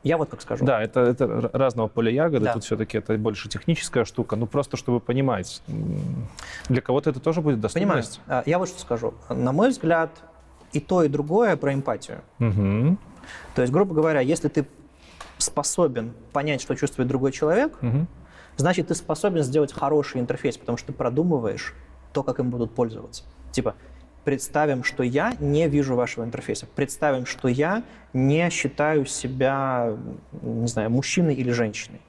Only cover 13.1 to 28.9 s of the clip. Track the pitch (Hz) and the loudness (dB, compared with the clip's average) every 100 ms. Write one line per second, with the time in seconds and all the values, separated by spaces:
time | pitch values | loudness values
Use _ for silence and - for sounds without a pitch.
13.1 | - - - - - 123 147 202 156 160 | -20 -18 -18 -6 -2 2 2 2 2 2
14.1 | 151 131 160 147 151 135 - - - - | 2 2 2 0 -2 -4 -10 -20 -20 -20
15.1 | - - - - - 143 - 165 120 113 | -20 -20 -6 -4 -2 -2 2 2 2 -6
16.1 | - - 143 147 139 - 170 143 - 123 | -10 -6 -4 -2 -4 -2 -2 -2 0 0
17.1 | 131 135 - 151 190 302 - 123 127 175 | 2 0 0 2 4 2 -2 0 0 -2
18.1 | - - - - - 147 180 160 165 - | -6 -20 -20 -14 0 2 2 0 -4 -2
19.1 | 151 208 170 135 151 143 - 139 151 143 | 0 0 2 2 2 0 0 2 2 2
20.1 | 131 123 - 139 - - 120 - - 123 | -4 -4 -2 -2 -4 -6 -6 -6 -2 0
21.1 | 127 175 147 110 - - - - - - | 2 2 2 0 -4 -10 -14 -20 -20 -6
22.1 | - 135 127 123 123 113 - 117 107 110 | -4 -2 -2 -2 -2 -4 0 -2 -4 -14
23.1 | - - - - - 110 - - - - | -16 -18 -20 -6 -2 -2 -4 -18 -20 -20
24.1 | - - 135 - 151 151 127 123 - 127 | -6 -2 -2 0 2 2 2 -2 -2 0
25.1 | 135 208 247 143 147 165 143 135 123 120 | 0 0 -2 0 2 4 2 2 0 0
26.1 | - 117 113 - 107 - - - - 151 | -4 -6 -8 -6 -6 -6 -4 -4 0 0
27.1 | 131 123 - 131 123 156 214 233 - - | 0 -2 -2 0 2 2 0 -4 -20 -6
28.1 | 127 135 151 175 - 135 - 151 | 2 4 4 2 0 -4 0 2